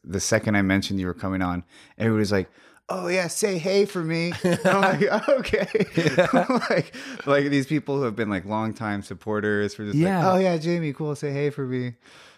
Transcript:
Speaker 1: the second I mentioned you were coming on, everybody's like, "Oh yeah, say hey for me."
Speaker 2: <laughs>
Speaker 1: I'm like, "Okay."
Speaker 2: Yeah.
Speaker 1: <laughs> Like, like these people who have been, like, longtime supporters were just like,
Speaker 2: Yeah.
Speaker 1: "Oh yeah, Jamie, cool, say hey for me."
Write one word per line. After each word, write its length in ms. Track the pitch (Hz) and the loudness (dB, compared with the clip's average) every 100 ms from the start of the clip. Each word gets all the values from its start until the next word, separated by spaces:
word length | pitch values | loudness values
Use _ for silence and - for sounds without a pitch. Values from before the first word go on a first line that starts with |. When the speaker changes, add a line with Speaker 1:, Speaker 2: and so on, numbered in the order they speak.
Speaker 1:
the 160 | - 92 | -6 -4
second 340 | - 110 107 | 0 0 2
I 80 | 101 | 2
mentioned 380 | 95 98 92 98 | 4 2 0 -2
you 60 | 90 | -4
were 80 | |
coming 260 | 85 98 95 | -4 -4 -2
on, 240 | 90 87 - - - - | -2 -4 -8 -20 -18 -2
everybody's 340 | 113 110 104 | 0 2 2
like, 200 | 101 90 _ - _ - | 0 0 _ -20 _ -10
"Oh 160 | 185 175 | -6 -2
yeah, 200 | 185 170 | 0 0
say 280 | - 208 185 | -2 -2 0
hey 300 | 180 196 202 | 2 2 2
for 180 | 185 | 0
me." 300 | 160 165 170 175 | -2 0 -2 0
Speaker 2:
<laughs> 60 | 185 175 190 | 0 2 4
Speaker 1:
I'm 140 | 196 | 4
like, 460 | 180 143 202 214 - | 2 2 2 2 2
"Okay." 560 | 269 - 208 196 220 196 - | 0 2 -2 0 0 0 2
Speaker 2:
Yeah. 320 | 160 - 180 | 2 2 4
Speaker 1:
<laughs> 380 | 254 180 247 - | 2 2 0 0
Like, 260 | 196 - 254 277 254 - | -2 -2 -8 -14 -8 2
like 220 | 139 143 | 2 4
these 180 | 143 131 | 0 0
people 300 | 151 - 139 | -2 -2 -2
who 60 | |
have 140 | 127 107 | -2 -2
been, 120 | 107 | -2
like, 160 | 98 | -2
longtime 560 | 95 107 110 104 110 101 | -2 -4 -4 -4 -4 -4
supporters 800 | 98 95 - 107 104 104 104 - | -6 -10 -4 -2 0 0 0 -4
were 80 | 104 | -2
just 100 | 135 | 0
like, 80 | |
Speaker 2:
Yeah. 260 | 175 185 185 | 2 2 2
Speaker 1:
"Oh 60 | 185 | 4
yeah, 220 | 190 165 | 2 0
Jamie, 340 | 160 175 156 | -2 -2 -4
cool, 220 | 131 151 143 | -6 -6 -6
say 160 | 147 | -6
hey 160 | 139 147 | -2 -2
for 180 | 143 131 | -4 -4
me." 280 | 127 123 120 - - - | -4 -4 -8 -20 -20 -20